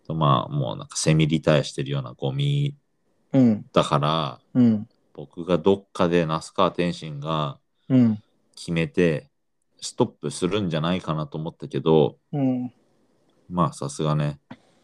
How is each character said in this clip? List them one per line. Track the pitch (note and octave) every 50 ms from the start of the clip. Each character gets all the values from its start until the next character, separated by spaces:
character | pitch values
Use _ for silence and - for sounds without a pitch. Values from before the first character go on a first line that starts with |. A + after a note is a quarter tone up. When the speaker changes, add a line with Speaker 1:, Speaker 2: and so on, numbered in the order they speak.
| _
Speaker 1:
と、 | - D#2+
ま | D#2+ D#2 C#2+ C2+ A#1 - -
あ、 | C#2+
も | D2 C2 A1+ G1+
う、 |
な | G1+ -
ん | -
か、 | -
セ | - - D#2 D#2
ミ | D#2 D#2+ -
リ | - D#2+
タ | - E2 D#2 C#2+
イ |
ア | C#2+
し | - -
て | - C#2
る | C2 C#2+
よ | C#2
う | B1+
な | A#1+ B1
ゴ | - C#2+ C#2 C2+
ミ | C#2 C#2+ C#2+ C#2+ C#2+ C#2+ C#3+ C#3+ _ _ _ _ _ _ _ _ _ _ _ -
Speaker 2:
う | C3+
ん。 | B2+ A#2 G#2+ G2+ - - -
Speaker 1:
だ | F2 D2+
か | - D#2 D2
ら、 | C#2+ D2+ D#2 D#2+ D#2 C2 B1 - _ _ -
Speaker 2:
う | B2+
ん。 | B2 A#2 A2 G#2 G#2+ - _ _ _ _ -
Speaker 1:
僕 | - D2 - - - E2
が | F2 F2+ E2
ど | D#2+ G2 G2
っ | G2 - _ -
か | - F#2+ F2
で | E2+ F2 E2
那 | D#2+ D#2+ E2
須 | - - -
川 | - F#2+ E2+ -
天 | - F2 F2 E2+
心 | - D#2+ D#2+ D2 C#2+
が | C#2+ D#2+ D#2+ D#2 D2+ C#2 C2+ _ _ _ _ _ _ -
Speaker 2:
う | C3
ん。 | B2+ A#2+ A2+ G#2+ G#2+ _ _ _ _ _ _ _
Speaker 1:
決 | - - - E2+
め | E2+ E2 D2
て、 | - F#2+ F2+ E2 D2+ C#2 - _ _ _ _ _ _ _ _ _ _ -
ス | - - -
ト | - B2+
ッ | -
プ | - _ - D2 -
す | - F#2 F2
る | F#2+ G#2+
ん | G2+ F2
じ | D#2
ゃ | D#2
な | D2 E2 F#2
い | F#2
か | - E2+ D#2
な | D#2 D2+ D2
と | - D#2
思 | D#2 D#2+
っ | -
た | - D#2 C#2+
け | - C#2
ど、 | C#2 E2 D#2+ D#2 C#2+ - - _ _ - -
Speaker 2:
う | D3
ん。 | C3+ C3 B2+ B2+ B2 B2 _ _ _ _ _ _ _ _ _ _ _ _ _ _ _ -
Speaker 1:
ま | F2 F2 E2
あ、 | C#2 -
さ | - C#2+ C#2
す | - - D#2
が | D2+ D2+
ね、 | D2+ D2 D2 C#2+ - _ - - _ _ _ _ _